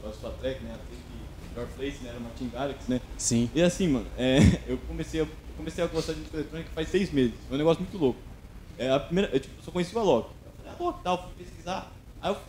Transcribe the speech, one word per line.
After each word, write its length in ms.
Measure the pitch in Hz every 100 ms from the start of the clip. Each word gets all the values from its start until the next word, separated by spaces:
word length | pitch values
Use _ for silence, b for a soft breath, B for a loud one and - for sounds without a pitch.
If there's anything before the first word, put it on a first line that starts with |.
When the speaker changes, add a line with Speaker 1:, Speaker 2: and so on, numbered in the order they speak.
| 107
Speaker 1:
a 40 |
sua 160 | 107 117
track, 320 | 113 127 131
né, 80 | 113
a 40 | 110
track 280 | - 120 - - - - - 120
Your 100 | 120 -
Place, 260 | 139 143
né, 60 | 120
era 100 | 120
o 20 |
Martin 280 | 117 - 123
Garrix, 340 | 123 139 123 -
né? 140 | 123 - -
Speaker 2:
Sim. 320 | - 117 120 151
Speaker 1:
E 60 |
assim, 260 | 175 175 180
mano, 180 | 127 92 -
é, 220 | 127 131 - -
<laughs> 120 | -
eu 100 | 127 -
comecei 340 | 165 156 160
a 40 | 151 - - -
comecei 280 | 160 185
a 40 | 170
gostar 260 | 160 156
de 60 | 156
música 180 | 156 156
eletrônica 320 | 143 160 160
faz 160 | - 156
seis 220 | 185 175
meses. 220 | 147 123 - -
Foi 80 | 135
um 20 |
negócio 240 | 160 165
muito 160 | 185 196
louco. 220 | 135 - - - - - - 92
É, 140 | 127
a 80 | 135
primeira, 300 | - 175 202
eu, 60 | -
tipo, 240 | - -
só 80 | -
conheci 240 | 180 170 226
o 40 |
Alok. 280 | 202 120 -
Eu 240 | - - -
falei, 160 | - -
"Alok, 240 | 349 -
tal", 140 | 180 180
fui 220 | - - 180
pesquisar. 460 | - 175 190 - - - -
Aí 100 | 170
eu, 60 | 196